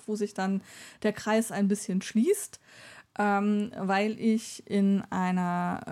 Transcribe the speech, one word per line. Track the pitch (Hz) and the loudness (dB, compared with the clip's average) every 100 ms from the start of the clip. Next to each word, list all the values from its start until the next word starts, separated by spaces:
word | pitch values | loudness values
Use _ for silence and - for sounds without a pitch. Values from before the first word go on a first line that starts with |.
| - | -6
wo | |
sich | 214 208 | -4 -4
dann | - 190 196 - - - - | -2 -2 -2 -4 -18 -20 -4
der | 214 | -2
Kreis | 202 214 220 226 | -2 0 0 0
ein | 190 202 | 0 0
bisschen | 208 - 185 | 0 -2 -4
schließt, | - 220 302 415 - - _ - - - - - | 0 2 2 2 -4 -16 _ -20 -20 -20 -10 -2
ähm, | 208 202 208 208 208 - | 2 2 2 0 -2 -4
weil | 190 196 214 214 | 0 0 0 0
ich | 226 220 - - | 0 0 -2 -14
in | - 202 196 196 - | -2 2 4 2 0
einer, | 185 180 180 180 175 175 - - | -2 0 0 0 0 -2 -4 -4